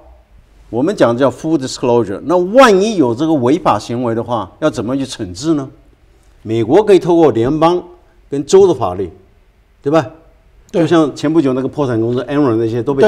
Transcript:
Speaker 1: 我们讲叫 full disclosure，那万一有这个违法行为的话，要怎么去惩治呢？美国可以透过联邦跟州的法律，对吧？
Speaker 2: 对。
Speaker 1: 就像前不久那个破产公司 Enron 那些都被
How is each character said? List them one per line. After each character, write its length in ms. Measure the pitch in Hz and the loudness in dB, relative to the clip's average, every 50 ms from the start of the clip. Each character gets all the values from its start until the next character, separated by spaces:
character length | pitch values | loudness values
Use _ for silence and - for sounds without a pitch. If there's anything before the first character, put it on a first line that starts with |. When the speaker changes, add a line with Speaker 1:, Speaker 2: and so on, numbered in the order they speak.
| - - - _ _ _ _ - _ _ _ _ - _ | -20 -20 -20 _ _ _ _ -20 _ _ _ _ -18 _
Speaker 1:
我 120 | - 117 | -6 -2
们 140 | 135 175 208 | -2 -2 0
讲 200 | - 156 120 120 | 0 0 0 2
叫 140 | 120 143 131 | 2 0 -2
full 280 | 123 - - 160 160 160 | -2 -2 -4 -4 -2 -2
disclosure， 600 | 131 127 - - - 127 120 120 117 92 98 85 78 | -4 -6 -8 -6 -2 0 2 0 0 -2 -6 -10 -4
那 100 | 127 - 180 | -2 -2 0
万 440 | 180 180 208 254 277 240 202 180 | 0 2 4 6 6 6 6 4
一 140 | 196 220 226 | 2 0 0
有 180 | 185 143 120 117 | 0 0 0 0
这 120 | 117 156 | -2 -2
个 80 | 160 160 | -2 0
违 240 | 147 120 120 143 165 | 0 2 0 0 0
法 180 | - 170 117 104 | 0 0 0 0
行 260 | - - 120 117 127 | -2 -6 -8 -6 -4
为 120 | 117 113 | -4 -4
的 80 | 113 113 | -4 -4
话， 280 | 113 123 113 98 90 - _ | -6 -6 -6 -6 -8 -10 _
要 100 | 151 156 | -4 -4
怎 140 | - 131 101 | -4 -4 -6
么 140 | 110 131 139 | -6 -4 -6
去 80 | 135 | -6
惩 260 | 123 - - 113 92 87 | -8 -8 -12 -12 -12 -12
治 200 | 90 135 160 165 | -8 -4 -2 -2
呢？ 160 | 147 139 139 - - _ _ _ _ _ _ _ _ _ _ _ _ | -2 -4 -8 -14 -20 _ _ _ _ _ _ _ _ _ _ _ _
美 220 | _ 104 110 117 113 | _ -6 -4 -2 0
国 200 | 101 139 190 214 | 2 2 2 4
可 100 | 208 202 | 6 4
以 60 | 170 | 4
透 160 | - 165 175 | 4 2 2
过 160 | 170 165 147 | 4 4 4
联 280 | 113 110 113 127 151 156 | 4 2 0 0 0 2
邦 240 | 156 170 175 180 180 - - - _ _ _ _ _ _ | 2 2 0 0 -4 -8 -20 -20 _ _ _ _ _ _
跟 160 | - 139 147 | -8 -8 -4
州 220 | 143 - 190 202 190 | 4 4 6 6 6
的 60 | 160 | 4
法 200 | - 113 95 90 | 0 -2 -6 -4
律， 180 | 92 98 82 - - _ _ _ _ _ _ _ _ _ _ _ _ | -6 -8 -10 -10 -18 _ _ _ _ _ _ _ _ _ _ _ _
对 100 | _ 139 | _ 0
吧？ 200 | 151 160 143 107 - - _ _ _ _ _ _ _ _ _ _ | 0 0 0 -2 -10 -20 _ _ _ _ _ _ _ _ _ _
Speaker 2:
对。 100 | - 202 | -2 -2
Speaker 1:
就 60 | 160 156 | 0 2
像 280 | 175 165 160 139 120 | 2 2 2 2 -2
前 160 | - - 147 | -4 -4 0
不 100 | 160 165 | 0 2
久 120 | 143 135 127 | 0 0 0
那 80 | 131 | -2
个 60 | 127 120 | -4 -6
破 200 | - 147 147 131 | -4 -4 -4 -2
产 120 | 123 110 | -2 -2
公 140 | 113 117 123 | -2 -2 -2
司 100 | 123 123 | -4 -4
Enron 320 | - 143 143 151 131 110 | -4 -2 0 0 0 0
那 120 | 113 117 113 | 0 -2 -2
些 160 | 110 120 113 | -4 -4 -4
都 100 | 143 143 | -4 0
被 80 | 135 170 | 2 4